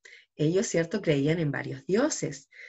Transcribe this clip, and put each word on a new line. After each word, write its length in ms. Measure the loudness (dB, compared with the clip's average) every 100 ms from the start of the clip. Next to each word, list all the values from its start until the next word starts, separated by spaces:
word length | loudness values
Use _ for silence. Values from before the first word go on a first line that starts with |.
| -20 -20 -14
Ellos, 320 | -2 0 2 2
¿cierto?, 340 | 0 0 -2
creían 380 | 0 2 2 2
en 120 | 0
varios 360 | -2 -6 -8 -2
dioses. 640 | 2 2 0 -6 -8 -16 -20